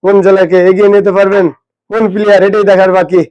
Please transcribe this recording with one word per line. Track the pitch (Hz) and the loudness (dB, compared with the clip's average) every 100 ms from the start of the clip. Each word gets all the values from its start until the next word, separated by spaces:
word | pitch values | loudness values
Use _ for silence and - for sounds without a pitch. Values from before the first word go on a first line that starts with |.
কোন | 185 202 190 | 0 0 2
জেলাকে | 190 180 185 180 | 0 0 2 2
এগিয়ে | 185 202 202 | 2 2 2
নিতে | 202 190 | 0 0
পারবেন, | 196 196 175 - _ _ _ | 0 0 -2 -6 _ _ _
কোন | 214 214 | -4 -4
প্লেয়ার, | 190 208 202 196 | -4 0 0 0
এটাই | 208 196 | 0 0
দেখার | 190 190 185 | 0 0 0
বাকি। | 165 180 151 | 0 -2 -4